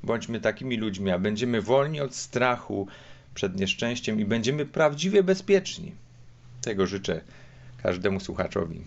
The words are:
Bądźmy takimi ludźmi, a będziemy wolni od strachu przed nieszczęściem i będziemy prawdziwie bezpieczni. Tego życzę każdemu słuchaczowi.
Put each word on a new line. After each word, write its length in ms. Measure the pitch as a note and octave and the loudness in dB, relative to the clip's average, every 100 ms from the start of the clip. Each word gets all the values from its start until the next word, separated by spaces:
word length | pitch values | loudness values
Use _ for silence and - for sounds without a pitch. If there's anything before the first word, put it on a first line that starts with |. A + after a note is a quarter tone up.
Bądźmy 360 | G#2+ A2+ - A2+ | 0 -2 -2 0
takimi 380 | A2 G#2+ C3 A#2 | 0 0 -4 -2
ludźmi, 340 | A2 F#2+ G2 | -2 -2 0
a 80 | F2+ | 2
będziemy 420 | G2+ G#2 B2 A#2 | 2 0 2 0
wolni 400 | G2+ C3+ C#3+ D#3 | 4 4 4 -2
od 140 | C3+ - | -4 -6
strachu 720 | - B2 B2+ B2 - G2+ G2 - - - - | -4 2 2 2 -2 -4 -4 -8 -20 -20 -16
przed 260 | - G2 F#2 | -4 -4 0
nieszczęściem 600 | F#2+ - A#2 A#2+ - G#2+ | -2 0 -2 -2 -2 -2
i 60 | G2+ | 0
będziemy 400 | A#2 A2+ D3+ D3 | 0 2 0 -2
prawdziwie 580 | - D#3 C#3+ F3 G3+ | 4 2 4 2 4
bezpieczni. 680 | F#3 F#3+ - G3 F#3+ - - - - - - - - - | 4 2 4 4 2 -10 -12 -14 -20 -20 -20 -20 -20 -8
Tego 260 | - G2 F#2 | -4 0 0
życzę 340 | G2 - D#2+ - - - - - - | 0 -2 -4 -6 -20 -20 -20 -20 -4
każdemu 360 | - F2+ G2 F#2+ | -2 0 0 -2
słuchaczowi. 600 | - F#2 F#2 G2 E2 E2 | -4 -4 -2 -2 -2 -6